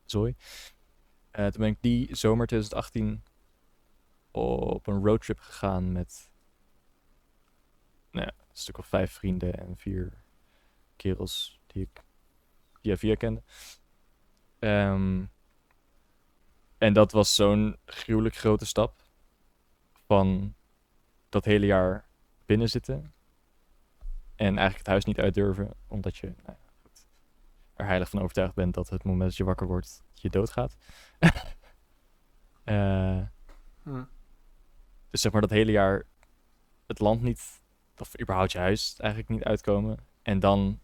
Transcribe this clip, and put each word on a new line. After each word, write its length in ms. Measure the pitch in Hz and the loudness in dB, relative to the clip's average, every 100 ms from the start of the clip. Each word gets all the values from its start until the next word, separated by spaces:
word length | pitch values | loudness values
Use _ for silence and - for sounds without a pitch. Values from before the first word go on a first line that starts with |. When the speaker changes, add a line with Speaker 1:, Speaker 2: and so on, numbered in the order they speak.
| - | -6
Speaker 1:
zooi. 300 | 104 117 - - - - _ _ _ _ _ _ | -2 -2 -4 -14 -20 -20 _ _ _ _ _ _
Eh, 140 | - 101 | -2 -2
toen 140 | 107 | 0
ben 80 | 110 | -2
ik 60 | 104 | 0
die 340 | 120 120 - - | 0 0 -2 0
zomer 320 | 110 113 117 | 2 2 2
tweeduizend 340 | 113 104 - | -2 -2 -6
achttien 420 | - 117 107 107 - _ _ _ _ _ _ _ _ _ _ | -6 -4 -4 -6 -12 _ _ _ _ _ _ _ _ _ _
op 560 | - 120 123 - - - | -4 -2 -2 -4 -6 -4
een 160 | 101 104 | 0 2
roadtrip 340 | 110 - 107 | 2 0 -10
gegaan 520 | - - 98 92 92 | -12 -6 -2 -2 -2
met, 380 | 90 87 - - _ _ _ _ _ _ _ _ _ _ _ _ _ _ _ _ _ _ | -4 -6 -12 -20 _ _ _ _ _ _ _ _ _ _ _ _ _ _ _ _ _ _
nou 140 | - - | -10 -8
ja, 60 | - | -12
een 180 | _ - | _ -16
stuk 220 | - - | -16 -16
of 80 | - | -4
vijf 260 | 98 92 | -2 -2
vrienden 420 | - 95 92 90 - | -4 -4 -2 -4 -6
en 180 | 90 90 | -10 -12
vier 360 | 101 92 90 - _ _ _ _ _ _ _ - | -8 -6 -6 -12 _ _ _ _ _ _ _ -8
kerels 640 | 98 92 95 - - _ _ | -4 -4 -6 -8 -10 _ _
die 140 | 95 | -10
ik 200 | 92 - _ _ _ _ _ _ _ _ | -10 -12 _ _ _ _ _ _ _ _
via 140 | 107 92 | -2 0
via 180 | 107 107 | 0 0
kende. 260 | 113 113 - - - - _ _ _ _ _ _ _ _ | -2 -6 -10 -20 -20 -20 _ _ _ _ _ _ _ _
Ehm, 640 | 110 104 101 98 95 92 95 - _ _ _ _ _ _ _ _ _ _ _ _ _ - | 0 2 2 2 0 -2 -4 -14 _ _ _ _ _ _ _ _ _ _ _ _ _ 0
en 160 | 110 | 4
dat 180 | 104 104 | 8 6
was 240 | 107 101 - | 6 4 4
zo'n 420 | 101 104 107 - - | 4 4 0 -4 -14
gruwelijk 500 | - - 110 110 - | -12 -2 0 0 0
grote 300 | 110 107 107 | 2 2 0
stap 360 | 104 117 - _ _ _ _ _ _ _ _ _ _ - | -2 -2 -4 _ _ _ _ _ _ _ _ _ _ 2
van 500 | 101 95 95 101 - _ _ _ _ _ _ _ | 4 4 0 -4 -10 _ _ _ _ _ _ _
dat 160 | 104 107 | -2 2
hele 200 | 104 101 | 4 6
jaar 400 | 95 92 101 - _ _ _ - | 4 2 -2 -8 _ _ _ 0
binnen 240 | 107 113 | 2 2
zitten 440 | 123 - 139 151 - _ _ _ _ _ _ _ _ - - - - | -4 -6 -10 -12 -20 _ _ _ _ _ _ _ _ -12 -10 -12 -2
en 100 | 101 | 0
eigenlijk 320 | 92 95 - | 2 0 0
het 100 | - | 0
huis 180 | 98 110 | 0 0
niet 140 | 101 | 0
uit 140 | 101 | 0
durven, 400 | 98 101 95 98 - - | 2 0 -2 -6 -10 -12
omdat 300 | 104 92 - | -8 -8 -8
je, 100 | - | -12
nou 100 | - - | -14 -18
ja, 120 | - _ _ | -20 _ _
goed, 240 | _ _ _ _ _ _ _ _ _ | _ _ _ _ _ _ _ _ _
er 120 | - 98 | -8 -2
heilig 240 | 92 90 | -2 -2
van 100 | 98 | -4
overtuigd 320 | 90 - 90 - | -4 -2 -2 0
bent 180 | 90 | -2
dat 160 | 90 87 | -2 -6
het 140 | 92 | -4
moment 260 | 98 92 92 | -2 0 -2
dat 80 | - | -2
je 60 | |
wakker 240 | 92 92 92 | -2 -2 -2
wordt, 360 | 90 - - _ | -4 -6 -14 _
je 160 | - 92 | -10 -4
doodgaat. 480 | 95 110 - 131 - - - - - | -2 -2 -2 -6 -8 -20 -20 -20 2
<laughs> 320 | 170 - - - - _ _ _ _ _ _ _ _ _ | 2 2 -4 -16 -20 _ _ _ _ _ _ _ _ _
Eh, 580 | - 104 98 95 95 95 98 - - - - - | -4 0 2 2 0 -2 -4 -10 -20 -20 -20 -18
Speaker 2:
Hm. 200 | 156 131 135 - - - - - _ - - - - | -12 -10 -12 -18 -20 -20 -20 -20 _ -20 -20 -20 -10
Speaker 1:
dus 120 | - | -2
zeg 100 | 107 | 0
maar 100 | 107 | 2
dat 80 | 104 | 4
hele 220 | 107 110 | 4 4
jaar 320 | 104 98 98 - _ _ _ _ _ _ _ - | 4 4 2 -4 _ _ _ _ _ _ _ -12
het 120 | - | 0
land 220 | 104 113 | 2 2
niet, 400 | 123 113 - - _ _ _ - | 0 -4 -10 -20 _ _ _ -20
of 220 | - - | -16 -10
überhaupt 300 | 110 92 95 | -2 0 0
je 60 | 87 | 2
huis 360 | 92 110 - - | 0 0 -2 -6
eigenlijk 300 | 110 107 - | -6 -4 -6
niet 120 | 110 | -4
uitkomen. 540 | 123 107 - 101 110 107 - _ | -2 0 2 0 0 -6 -12 _
En 180 | - 95 | -2 2
dan 400 | 98 101 98 104 | 4 4 2 -2